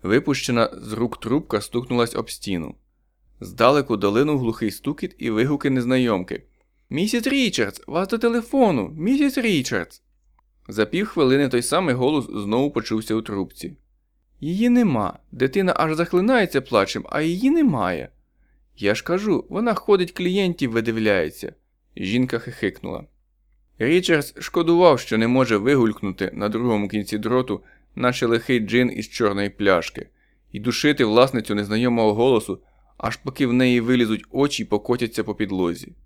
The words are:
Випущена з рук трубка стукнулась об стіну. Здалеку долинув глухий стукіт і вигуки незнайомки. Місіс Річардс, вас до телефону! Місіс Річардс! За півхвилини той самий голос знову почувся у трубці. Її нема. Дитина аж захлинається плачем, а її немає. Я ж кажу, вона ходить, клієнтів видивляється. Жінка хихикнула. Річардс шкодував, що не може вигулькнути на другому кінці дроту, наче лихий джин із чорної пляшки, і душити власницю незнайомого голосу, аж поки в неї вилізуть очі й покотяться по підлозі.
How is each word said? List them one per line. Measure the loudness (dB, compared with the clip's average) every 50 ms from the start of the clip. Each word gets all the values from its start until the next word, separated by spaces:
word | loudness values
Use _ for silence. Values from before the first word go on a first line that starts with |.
Випущена | 0 2 0 2 2 0 -4 -2 -2 -2 0 0 0 0
з | -2 -10 -10 -10
рук | -4 -4 -4 -4 -4 -8
трубка | -4 -2 -2 -2 -2 -2 -4 -4
стукнулась | -4 -4 -6 -6 -4 -2 0 0 0 0 -2
об | -8 -8 -8
стіну. | -10 -12 -6 -6 -4 -4 -6 -8 -12 _ _ _ _ _ _ _ _ _ _ _ _ _
Здалеку | -18 -16 -4 2 4 4 4 4 0 -2 -2
долинув | 0 0 0 2 2 0 2 0 -2
глухий | -2 -4 -4 -4 -6 -6
стукіт | -6 -6 -8 -8 -8 -6 -8 -10 -10 _
і | -6 -4
вигуки | 0 0 0 0 0 -2 -2 -2
незнайомки. | -2 0 0 0 0 2 2 2 0 -2 -2 -6 -10 -12 -12 _ _ _ _ _ _ _ _ _
Місіс | -4 -4 -2 0 -2 -2 -2
Річардс, | 0 0 2 0 0 0 0 -2 -2 -4 -12 -16
вас | -6 -4 -4 -2 -2
до | -4 0
телефону! | 0 0 0 -2 -4 -2 2 4 4 4 4 0 -2 -4 -6
Місіс | -6 -2 0 2 2 2 0 0 0
Річардс! | 0 2 0 0 0 0 -4 -4 -4 -6 -12 -20 _ _ _ _ _ _ _ _ _ _ _ _ _ -10
За | -2 -2 0
півхвилини | 0 0 -4 -4 -2 0 2 4 4 4 4 2 2
той | 0 -2
самий | -2 0 -2 0 0 0 0
голос | 0 0 0 0 0 -2 -4
знову | -8 -8 -4 -2 0 0 0 0
почувся | -2 -4 -4 -2 -4 -4 -2 -2 -4
у | -4
трубці. | -4 -4 -6 -6 -6 -6 -8 -14 -14 -14 -14 _ _ _ _ _ _ _ _ _ _ _ _ _
Її | -8 -6 -2 0 2 4
нема. | 4 4 4 4 2 0 -2 -2 -6 -10 _ _
Дитина | -2 -2 -2 0 2 0 0 2 2
аж | 2 0 0 0
захлинається | -2 -2 0 2 2 2 4 2 2 2 2 0 -2
плачем, | -2 2 2 2 2 2 -2 -8 -8 -6
а | -4 -2
її | -2 -2 -2 0 2 2
немає. | 4 4 4 4 2 2 0 0 -2 -4 -6 -10 _ _ _ _ _ _ _ _ _ _ _ _ _
Я | -2 0 0 0
ж | 0 0
кажу, | -2 -2 -2 0 0 0 0 -2 -4
вона | -6 -2 -2 0 -2
ходить, | -2 2 2 2 2 2 -2
клієнтів | -4 -4 -2 0 0 2 0 0 0 0 -2 0
видивляється. | 0 0 0 0 -2 0 2 2 2 2 2 -2 -4 -10 -14 -14 -14 _ _ _ _ _ _ _ _
Жінка | -10 -6 -2 0 0 0 0 -2 -6
хихикнула. | -6 -8 -8 -4 -4 -4 -4 -6 -12 -10 -10 -10 -12 -16 _ _ _ _ _ _ _ _ _ _ _ _ _ _
Річардс | 0 2 2 2 2 2 2 2 0 -4 -10 -14
шкодував, | -14 -4 -2 0 2 4 4 6 6 6 6 4
що | 0 -2 0 0
не | 2 2
може | 2 2 2 2 2
вигулькнути | 2 2 2 4 4 4 2 0 -2 -6 -8 -4 -4 -6 -6 -4
на | -4 -4 -4
другому | -2 -2 0 0 0 0 -2 -2
кінці | -4 -6 -4 -4 -6 -6
дроту, | -4 -2 -2 -2 0 -2 -6 -8 -8 -20 -20 _ _ _ _
наче | -4 -2 -2 0 0 0
лихий | 0 0 0 0 0 0 0
джин | 0 0 2 2 2 2 -2
із | -6 -10 -10
чорної | -4 0 0 0 0 -2 -4 -6
пляшки, | -4 0 2 4 4 4 2 -2 -10 -12 -16 -16 _ _ _ _ _ _ _ _
і | -14 -6
душити | -4 -4 -4 0 2 2 2 4 2
власницю | 4 6 6 6 6 4 -4 -4 -2 -4
незнайомого | -4 -2 -2 -2 0 0 2 2 4 2 2 4
голосу, | 4 4 4 4 2 2 -2 -8 -10 _ _ _ _ _ _ _
аж | _ -6 -6 -6
поки | -6 _ -10 -2 -2 0
в | 2
неї | 4 4 4 4 4 2
вилізуть | 2 2 2 2 2 2 0 -4 -6 _
очі | -2 0 0 0 0 -4
й | -4
покотяться | -2 -2 -4 0 -2 -2 -2 -2 -4 -4 -4 -4
по | -4 -4
підлозі. | -6 -4 -4 -2 -2 0 -2 -2 -6 -12 -18 -20 _ _